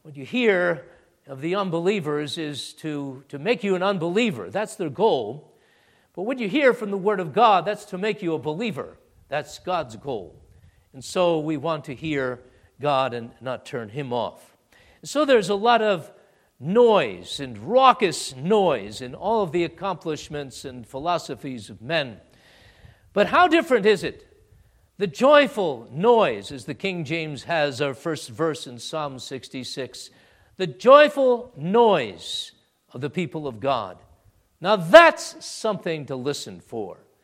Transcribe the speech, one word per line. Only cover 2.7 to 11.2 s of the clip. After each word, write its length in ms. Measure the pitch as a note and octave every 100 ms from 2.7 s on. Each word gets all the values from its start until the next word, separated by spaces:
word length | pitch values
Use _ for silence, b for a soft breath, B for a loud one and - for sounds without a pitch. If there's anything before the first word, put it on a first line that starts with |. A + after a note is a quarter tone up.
to, 500 | - D#3 D3 C#3 C3 -
to 100 | C#3+
make 240 | F3+ B3
you 120 | G3
an 80 | F#3
unbeliever. 680 | F#3+ G3 E3+ F#3+ A#3+ B2 F#2
That's 280 | F#3 G#3+ -
their 120 | E3
goal. 640 | B2 G#3+ C#3+ G#2+ C#3+ - b b b b b b
But 80 | -
what 160 | G#3 C4+
you 100 | G#3
hear 240 | C4 C4+
from 180 | A3 G#3+
the 60 | G3
Word 240 | F#3+ G3
of 140 | E3
God, 320 | G3 A#3 F#3+ D#3+
that's 180 | G#3 -
to 120 | F3+
make 240 | G#3 F3
you 100 | F3
a 60 | D#3
believer. 580 | D3+ D#3 A#3 C#3+ F2 - _ _ _
That's 300 | D3 C#3+ -
God's 380 | F3 F3+ C3 A2
goal. 460 | C#3 A#2 E2 - _ b b b b
And 100 | C3+
so 340 | - F#3+